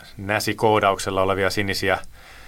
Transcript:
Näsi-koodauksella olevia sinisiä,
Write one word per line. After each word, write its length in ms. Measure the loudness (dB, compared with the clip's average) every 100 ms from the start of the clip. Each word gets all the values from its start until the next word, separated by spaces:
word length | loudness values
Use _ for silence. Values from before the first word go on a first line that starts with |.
| -10 -12
Näsi-koodauksella 1040 | -4 -2 -2 0 2 4 4 2 -2 -2
olevia 280 | 0 0 0
sinisiä, 480 | -2 -2 -2 0 -2 -4 -18 -20 -20